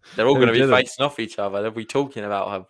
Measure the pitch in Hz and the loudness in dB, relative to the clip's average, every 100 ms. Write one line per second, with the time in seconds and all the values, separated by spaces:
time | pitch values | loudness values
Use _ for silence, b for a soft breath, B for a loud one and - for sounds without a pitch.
0 | B - - 139 120 117 135 127 127 - | B 0 2 4 4 4 4 2 0 -2
1 | 143 - 110 - 101 101 110 110 113 135 | -4 -2 -8 -4 -4 -2 -4 -6 -4 -2
2 | 139 120 104 101 98 98 | -2 -6 -6 -4 -4 -6